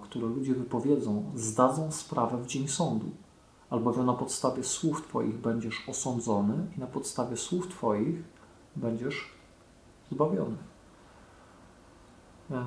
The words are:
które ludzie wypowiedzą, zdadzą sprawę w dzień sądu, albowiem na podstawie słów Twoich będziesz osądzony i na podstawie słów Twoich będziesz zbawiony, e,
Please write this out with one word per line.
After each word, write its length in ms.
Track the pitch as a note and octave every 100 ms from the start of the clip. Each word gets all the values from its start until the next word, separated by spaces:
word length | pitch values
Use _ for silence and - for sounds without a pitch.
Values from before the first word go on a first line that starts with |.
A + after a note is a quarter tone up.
które 240 | - A#2+ A2+
ludzie 280 | C3 C3+
wypowiedzą, 680 | B2 A#2+ B2 C3 C#3 A#2 G#2 -
zdadzą 580 | B2 A2 A2 B2+ D#3 D#3
sprawę 500 | - - C3+ A#2 A#2+
w 40 | B2+
dzień 220 | C#3 C#3+
sądu, 420 | - D3+ A2+ - - - - - - -
albowiem 360 | A#2+ A#2 A#2 B2+
na 60 |
podstawie 520 | B2 B2 - C3 C3
słów 440 | B2 - D#3+ D3 -
Twoich 300 | B2 A#2 A2+
będziesz 500 | A#2+ A#2 A2+ - -
osądzony 800 | - C3+ A#2+ A#2 G2+ G2+ C#3+ F#3+ -
i 40 |
na 60 | B2
podstawie 500 | D3+ - - A#2+ A#2
słów 320 | - F3+ F#3
Twoich 540 | - A#2 G#2 D#3+ E3 - - - - - -
będziesz 540 | A#2 A2+ C3 - - - - - - - - - -
zbawiony, 460 | C3 D#3 F#3 C3 - - - - - - - - - - - - - - - - - - - -
e, 140 | C3